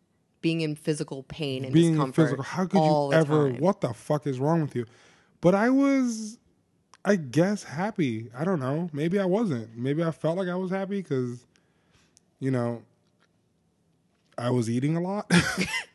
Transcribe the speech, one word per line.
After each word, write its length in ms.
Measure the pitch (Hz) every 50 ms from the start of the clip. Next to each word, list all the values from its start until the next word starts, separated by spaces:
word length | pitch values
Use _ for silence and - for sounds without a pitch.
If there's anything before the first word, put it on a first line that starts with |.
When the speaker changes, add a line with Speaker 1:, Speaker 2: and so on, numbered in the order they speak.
| _ _ _ _ _ _ _ _
Speaker 1:
Being 180 | - 165 160 165
in 160 | 160 151 151
physical 480 | 151 - - 156 143 151 143 143 135 131
pain 400 | - - - 156 139 131 127 135
and 100 | 131 127
Speaker 2:
Being 120 | 160 165
in 60 | 165 160
Speaker 1:
discomfort 320 | 156 143 131 127 - 160
Speaker 2:
physical, 180 | 139 139 131 139
how 220 | - - - 190
could 140 | 175 - 190
you 40 | 156
Speaker 1:
all 260 | 156 151 147 147 139
the 40 | 139
Speaker 2:
ever, 340 | 160 160 143 151 151 147 139
Speaker 1:
time. 100 | 123 117
Speaker 2:
what 180 | 147 180 196 -
the 140 | - 127 117
fuck 340 | - - - 151 147 - 147
is 120 | 135 123
wrong 200 | 135 147 165 165
with 140 | 151 131 -
you? 100 | 123 117 - - - - - _ _ _ _ _ _
But 160 | - 170 185
I 140 | 196 220 247
was, 680 | 262 269 277 277 277 269 254 247 226 220 220 214 226 - _ _ _ _ _ _ _ _ _ _ - _ -
I 100 | 196 208
guess, 480 | 190 156 127 113 143 170 196 214 190 -
happy. 680 | - - 147 185 214 220 - 165 131 110 110 113 120 113 123
I 60 | 151
don't 160 | 190 196 156
know. 300 | 127 127 139 160 175 175
Maybe 280 | 147 143 151 170 175 202
I 60 | 196
wasn't. 520 | 180 180 214 240 202 139 117 110 110 113 117
Maybe 260 | 120 135 143 156 170
I 80 | 165
felt 260 | 156 - - 151 165 185
like 120 | 196 180
I 60 | 175
was 140 | 185 190 180
happy 320 | 185 196 196 185 202 202
'cause, 440 | 180 - 147 131 127 123 120 120 - _ _ _ _ _ _ _ _ _ _ _ _ _ _ _ _ _ _ _
you 120 | 131 135
know, 320 | 131 123 120 120 120 113 113 _ _ _ _ _ _ _ _ _ _ _ _ _ _ _ _ _ _ _ _ _ _ _ _ _ _ _ _ _ _ -
I 120 | 120 123
was 200 | 123 123 117 110
eating 260 | 117 123 131 147 160 170
a 40 |
lot. 300 | 175 180 196 208 - - - 175
<laughs> 40 | - 807 - - 185 - 906 - - - _